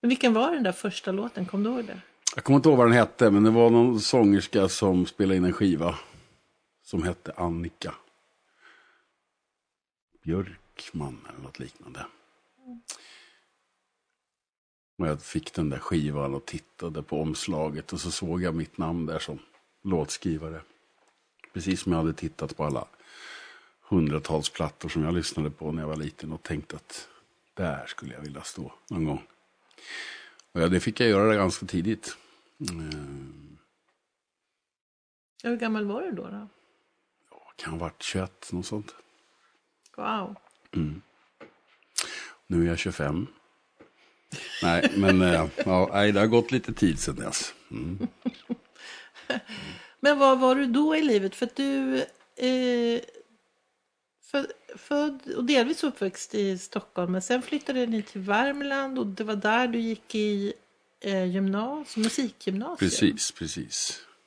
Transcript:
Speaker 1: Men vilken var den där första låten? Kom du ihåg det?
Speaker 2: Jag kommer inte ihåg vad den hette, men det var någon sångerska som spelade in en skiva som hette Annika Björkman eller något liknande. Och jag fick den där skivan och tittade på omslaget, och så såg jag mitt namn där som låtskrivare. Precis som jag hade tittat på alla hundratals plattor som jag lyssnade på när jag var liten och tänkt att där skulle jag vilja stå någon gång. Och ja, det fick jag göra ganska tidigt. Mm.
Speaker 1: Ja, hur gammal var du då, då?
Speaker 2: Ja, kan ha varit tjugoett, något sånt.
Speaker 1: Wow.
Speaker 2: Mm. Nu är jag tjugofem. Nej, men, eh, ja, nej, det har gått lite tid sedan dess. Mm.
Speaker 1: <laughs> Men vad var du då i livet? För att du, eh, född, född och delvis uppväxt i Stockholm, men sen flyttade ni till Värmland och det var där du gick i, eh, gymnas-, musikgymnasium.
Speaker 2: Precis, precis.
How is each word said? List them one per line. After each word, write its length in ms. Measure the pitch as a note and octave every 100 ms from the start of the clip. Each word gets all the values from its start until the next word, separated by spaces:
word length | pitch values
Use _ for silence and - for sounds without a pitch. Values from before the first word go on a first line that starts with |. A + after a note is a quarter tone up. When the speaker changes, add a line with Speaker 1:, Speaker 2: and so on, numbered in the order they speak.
Speaker 1:
Men 80 | A#3+
vilken 240 | C4 B3+
var 160 | A3 C4+
den 100 | E4
där 100 | G#3+
första 400 | F3+ G#3 - -
låten? 340 | F#3+ A3+ - F3+
Kom 160 | G3
du 80 | G#3
ihåg 140 | B3+
det? 160 | G#3+ F#3+ - _ -
Speaker 2:
Jag 100 | -
kommer 120 | - C#3
inte 120 | C#3+
ihåg 100 | C3+
vad 80 | A#2+
den 60 | A#2+
hette, 340 | G#2+ - A#2+
men 120 | G2+
det 80 | G#2+
var 200 | A2+ A#2
någon 300 | A#2 A#2+ A#2
sångerska 680 | - C3 G#2 G2+ - A2 F#2+
som 380 | - G2+ F2+ F2+
spelade 300 | - F#2+ F#2+
in 80 |
en 80 | F2+
skiva 460 | E2+ G2+ D#2+ E2+ D#2+ - - _ _ _ _ _ _
som 200 | - F#2+
hette 300 | E2 F2 - -
Annika 580 | F2 E2+ E2 _ - - _ _ _ _ _ _ - - _ _ _ _ _ _ _ _ _ _ _ _ _ _
Björkman 1000 | - F2 F#2+ - _ - - E2+ C#2 A#1 -
eller 100 | -
något 160 | C2+ -
liknande. 480 | C2 - - C3 - _ _ _ _ _ C4 A#3+ - - - - - _ _ _ _ _ _ _ _ _ _ _ _ _ _ _ _ _
Och 80 | E2+
jag 140 | D2
fick 320 | - - -
den 160 | - D#2
där 80 | C#2
skivan 560 | - E2+ D2 C#2+ C#2
och 120 | C#2 -
tittade 560 | E2 _ _ F2 D#2
på 180 | D2 D#2
omslaget, 720 | D#2+ D#2 - E2 D#2 D2 -
och 80 | E2+
så 100 | F2+
såg 320 | - F2 F2
jag 120 | F2+
mitt 240 | E2 D#2 -
namn 280 | E2 E2+ D#2
där 120 | D#2
som 200 | - D2 - _ _ _
låtskrivare. 760 | G2+ F2+ D2 - F#2 D#2 D#2+ D#2+ - _ _ _ _ _ _ _ -
Precis 280 | - E2+ F2+
som 120 | -
jag 60 | E2
hade 140 | D#2+
tittat 440 | D#2 D#2+ - D2+ -
på 80 |
alla 240 | D2+ B1+ - _ - - - - - - _ _
hundratals 720 | _ F#2+ D#2 D2+ D2 D#2 D2
plattor 380 | - D#2 - E2
som 140 | E2
jag 100 | D#2
lyssnade 360 | F2 D#2+ - D2+
på 220 | D2 D#2
när 100 | D#2+
jag 60 | D#2
var 80 | D#2
liten 360 | D2+ - D2
och 100 | D#2
tänkt 320 | - D#2+ C#2+
att 340 | D#2+ _ - - _ _ _ _
där 320 | - F2 C#2 -
skulle 280 | - -
jag 60 | -
vilja 220 | D2 C#2
stå 300 | - - B1+ - _
någon 140 | F2+
gång. 220 | D#2 C2+ - _ _ _ _ _ - - - - - _ _
Och 80 | F2
ja, 80 | E2+
det 120 | F#2
fick 200 | G2+ G#2+
jag 80 | A#2+
göra 260 | G2 G#2+
ganska 320 | G#2+ F#2 E2+ F#2+
tidigt. 500 | F2+ F2+ G#2+ - - _ _ _ _ B2+
Mm. 880 | E2+ D#2 D2+ C#2 C#2 C#2 C#2+ C#2+ D2 _ _ _ _ _ _ _ _ _ _ _ _ _ _ _ _ _ _
Speaker 1:
Ja, 80 | A#3
hur 60 | A#3+
gammal 280 | A3+ G#3+ G#3
var 160 | G#3+
du 80 | F#4
då, 120 | G3 G3+
då? 200 | G#3 G#3 _ _ _ _ _ _ _ _
Speaker 2:
Ja, 220 | - - -
kan 160 | -
ha 60 | D#2+
varit 220 | E2 -
tjugoett, 500 | - G2 F#2 _ -
något 140 | F2+ F2+
sånt. 280 | G#2 G2+ - _ _ _ _ _ _ _ _ _ -
Speaker 1:
Wow. 400 | G#3+ A3 F#3+ G3+ _ _ _
Speaker 2:
Mm. 280 | - D#3 D3+ _ _ _ _ - _ _ _ _ - - - - - _
Nu 160 | F2
är 40 | E2
jag 100 | E2+
tjugofem. 480 | G2 - C#2+ D#2+ A#2 - _ _ _ _ - _ _ _ _ - - -
Nej, 300 | F2 E2+ C#4 F#2+
men, 260 | G2 F#2+
eh, 260 | F2+ E2 D#2+ -
ja, 240 | F#2+ F#2 F#2
nej, 200 | G2 G#2
det 80 | G2
har 60 | A2
gått 240 | A#2 A#2+
lite 200 | B2+ -
tid 260 | - G2 D2
sedan 140 | - C2+
dess. 380 | G2+ - - - _
Mm. 360 | - E2 G2 A#3+
Speaker 1:
<laughs> 1300 | _ B3 - - A#3+ _ _ - - - - - B3 - G#3+ - - - _
Men 180 | C#4 D4
vad 220 | C4+ C4
var 140 | B3+
du 120 | C4 C#4
då 300 | A#3+ D4+ D#4
i 60 |
livet? 320 | D#4 G#3+ F#3+
För 120 | - B3
att 100 | -
du, 400 | C#4 C#4 C4 C4 B3+ _ _ -
eh, 640 | B3+ B3+ B3+ A#3+ A#3 A#3 - - - _ _ _ _ _ _ _ _ _ _
född, 160 | C#4+ - - _ -
född 560 | - D4 D4+ C4+ C4 -
och 80 |
delvis 400 | B3 C#4 A#3+ D#4+
uppväxt 500 | D4+ - G3 - -
i 240 | G#3+ G3 F#3
Stockholm, 540 | - G#3+ - - F3
men 100 | F#3
sen 200 | - B3+
flyttade 440 | B3 D4 - B3+ A#3+
ni 160 | A3+
till 180 | G#3 G3+
Värmland 800 | F#3+ G3+ C4+ C#4+ C#4+ C#4 C4+ C4
och 80 | G#3+
det 180 | F#3+
var 120 | G#3+ G#3
där 320 | G#3+ A3+ B3
du 100 | A#3
gick 360 | A3+ A3 _
i, 380 | A3 G#3+ G3+ G3+ - _ _ _ _
eh, 240 | G3+ G3 F#3
gymnas-, 680 | F#3 G3 G3 A#3 D4 C#4+ -
musikgymnasium. 800 | A3+ - B3 - - F#3+ C4 F4
Speaker 2:
Precis, 560 | F#2 - G#2 - -
precis. 680 | - E2 - - - - - - _